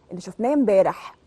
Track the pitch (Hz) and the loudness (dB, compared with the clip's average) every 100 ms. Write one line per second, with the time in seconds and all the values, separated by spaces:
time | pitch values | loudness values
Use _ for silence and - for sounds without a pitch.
0 | - 175 185 - 233 294 233 196 170 - | -18 -16 -14 -6 -2 0 2 4 4 0
1 | - - | -12 -20